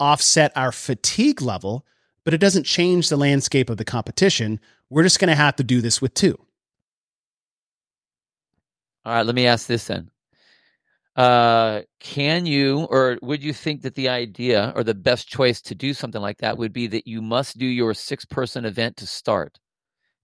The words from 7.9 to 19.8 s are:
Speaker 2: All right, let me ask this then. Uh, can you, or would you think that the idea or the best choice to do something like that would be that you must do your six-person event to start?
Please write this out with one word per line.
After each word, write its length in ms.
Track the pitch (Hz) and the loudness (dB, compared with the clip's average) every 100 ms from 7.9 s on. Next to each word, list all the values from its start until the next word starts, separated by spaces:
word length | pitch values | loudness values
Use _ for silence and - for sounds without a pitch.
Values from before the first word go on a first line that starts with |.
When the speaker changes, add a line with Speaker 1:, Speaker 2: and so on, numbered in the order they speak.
| _ _ _ _ _ _ _ _ _ _ _ | _ _ _ _ _ _ _ _ _ _ _
Speaker 2:
All 80 | 113 | -4
right, 120 | 117 113 | -2 0
let 80 | |
me 120 | 123 123 | 2 2
ask 200 | 117 - | 2 0
this 200 | 117 - | -4 -2
then. 240 | 92 82 _ _ _ _ _ _ _ _ _ _ - | -8 -8 _ _ _ _ _ _ _ _ _ _ 2
Uh, 680 | 123 120 117 113 113 107 - _ | 4 6 6 4 2 -2 -8 _
can 440 | - 143 143 165 | -12 -4 -2 0
you, 360 | 175 139 139 139 165 | 0 0 2 0 0
or 280 | 131 127 123 | 2 2 0
would 200 | 123 147 | -6 -6
you 100 | 147 | -6
think 300 | 139 160 143 | -6 -6 -6
that 120 | 131 | -8
the 140 | - 131 | -4 -4
idea 640 | 123 120 95 123 107 113 | -2 -6 -6 0 0 0
or 80 | - | -2
the 120 | 113 | -2
best 340 | 101 107 123 - | -2 0 -2 -4
choice 320 | - 127 113 | 0 0 0
to 120 | - | -8
do 200 | 101 135 | -8 -6
something 260 | 143 123 107 | -6 -8 -8
like 180 | 101 104 | -8 -6
that 200 | 110 113 | -6 -4
would 140 | 117 | -6
be 160 | 107 117 | -4 -6
that 180 | 110 117 | -6 -8
you 160 | 113 | -10
must 340 | 110 120 139 110 | -2 -2 -2 -4
do 100 | 127 | -4
your 280 | 123 117 | 0 -2
six-person 680 | 104 - 139 - - 123 127 | -2 -8 -10 -8 -6 -6 -6
event 320 | 113 98 117 - | -8 -4 -6 -6
to 100 | 98 | -12
start? 520 | - - 101 71 _ _ _ | -8 -2 -2 -2 _ _ _